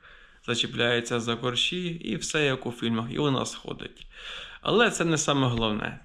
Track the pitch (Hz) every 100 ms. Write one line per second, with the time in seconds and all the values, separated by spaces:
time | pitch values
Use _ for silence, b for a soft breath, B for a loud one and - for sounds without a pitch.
0 | B B B B - 117 120 131 120 120
1 | 120 120 117 117 127 123 - 180 175 165
2 | - 160 - 156 147 127 - 120 117 113
3 | 120 - 147 131 110 - - - - -
4 | - B B B B B - 180 226 -
5 | 147 151 - 143 131 117 113 104 - -